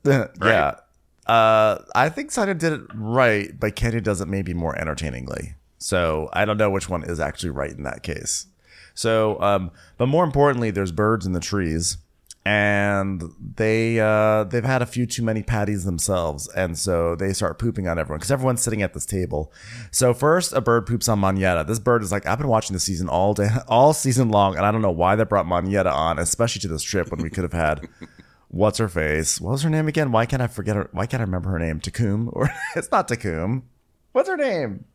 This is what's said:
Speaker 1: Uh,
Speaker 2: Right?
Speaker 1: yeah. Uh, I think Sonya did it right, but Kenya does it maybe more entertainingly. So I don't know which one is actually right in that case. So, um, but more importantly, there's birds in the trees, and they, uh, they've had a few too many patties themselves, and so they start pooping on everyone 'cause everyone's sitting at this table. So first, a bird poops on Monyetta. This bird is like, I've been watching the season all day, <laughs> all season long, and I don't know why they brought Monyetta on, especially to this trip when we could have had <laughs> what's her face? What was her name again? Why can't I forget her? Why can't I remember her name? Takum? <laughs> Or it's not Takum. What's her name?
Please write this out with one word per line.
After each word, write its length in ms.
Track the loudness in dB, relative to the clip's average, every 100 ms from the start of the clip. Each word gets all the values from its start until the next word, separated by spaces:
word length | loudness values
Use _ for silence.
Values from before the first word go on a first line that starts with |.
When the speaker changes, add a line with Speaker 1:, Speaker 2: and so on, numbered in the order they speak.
| 4
Speaker 1:
Uh, 220 | 2 0 -2
Speaker 2:
Right? 80 | 2
Speaker 1:
yeah. 300 | 4 2 -2 _ _ _ _ 2
Uh, 540 | 4 6 6 4 2 -2 0
I 140 | 0
think 220 | 0 -6
Sonya 220 | -2 -2
did 200 | 0 -2
it 80 | -2 -8
right, 680 | -10 -2 2 4 4 -2 -4
but 160 | -4 0
Kenya 240 | -2 0
does 200 | -2 -2
it 60 | -2
maybe 260 | -4 -4
more 240 | -2 -4 -4
entertainingly. 760 | -6 -4 -6 -6 -8 -10 -10 -16 _ _
So 500 | -2 0 2 0 -2
I 120 | -2 0
don't 120 | 2
know 120 | 2
which 180 | 0 -2
one 160 | -6
is 160 | -4 -4
actually 300 | -4 -4 -6
right 220 | -4 -6
in 100 | -6
that 220 | -10 -8
case. 420 | -8 -8 -6 -8 -10 _ _ -20 -20 -4
So, 440 | 0 2 2 2
um, 320 | 2 2 0 -10 -20 -2
but 100 | 2
more 180 | 4 2
importantly, 460 | 4 4 4 -2
there's 200 | -2 -2
birds 340 | 0 2 2 0
in 60 |
the 80 | -4
trees, 600 | -2 -2 0 -2 -2 -6 _ _ _ -8
and 800 | -2 2 2 2 2 0 -2 -4 -8 -12 -16 0
they, 420 | 2 2 2 2
uh, 460 | 4 4 4 2
they've 220 | 2 -2 0
had 160 | 0
a 40 | 0
few 200 | -2 -4
too 180 | -2
many 180 | -2 -2
patties 440 | -2 -2 0 -2 -2
themselves, 640 | -2 0 0 0 -4 -6
and 280 | -4 -2 -2
so 380 | 0 0 0 0
they 160 | -2
start 280 | -2 -4 -2
pooping 280 | -4 -2 -4
on 100 | -2
everyone 220 | -4 -6
'cause 120 | -2
everyone's 300 | 0 0 0
sitting 200 | -2 -2
at 120 | -4
this 120 | -4 -6
table. 480 | -4 -2 -4 -6 -12 -18 -16 -6
So 220 | 0 2
first, 380 | 2 2 2 2
a 80 | 0
bird 260 | 2 2 2
poops 220 | -2 0
on 140 | 2
Monyetta. 440 | 2 2 2 2 0
This 140 | -2
bird 240 | 2 2
is 80 | 0
like, 140 | -4 -2
I've 140 | -2
been 100 | 2
watching 240 | 0 0
the 60 | -4
season 280 | -2 -2 0
all 260 | 2 2
day, 140 | 2 2 0
<laughs> 80 | 2
all 240 | 6 6
season 380 | 4 0 2 4
long, 260 | 4 4 4
and 80 | 2
I 60 |
don't 100 | 2
know 100 | 0
why 240 | 2 2 2
they 80 |
brought 220 | 2 2 2
Monyetta 480 | 0 2 2 2
on, 260 | 2 0 0
especially 400 | -2 0 -2 -2
to 60 | -6
this 160 | -6
trip 260 | -2 -2 -2
when 120 | -4
we 80 | -4
could 140 | -4
have 100 | -4
had 340 | 0 0 0 -6 _ -20 -20
<laughs> 280 | -20 _ _
what's 300 | 0 0 2
her 100 | -2
face? 500 | 0 0 0 0 -4
What 120 | -4
was 100 | -2
her 80 | 0
name 180 | 0 0
again? 240 | 0 2
Why 140 | 2 0
can't 160 | -2
I 60 | -2
forget 280 | -4 -2 -2
her? 140 | -2
Why 140 | -6 -4
can't 160 | -2
I 20 |
remember 280 | -2 -2 -2
her 80 | -2
name? 200 | -2 -4
Takum? 480 | -6 -2 0 0 -2
<laughs> 60 |
Or 180 | 0 -2 -2 -6 -6
it's 160 | 0
not 160 | 0 0
Takum. 540 | -4 -4 -2 -2 -4 -6 _ _ _ _
What's 160 | -2 0
her 80 | 0
name? 480 | 0 -2 -4 -8 -14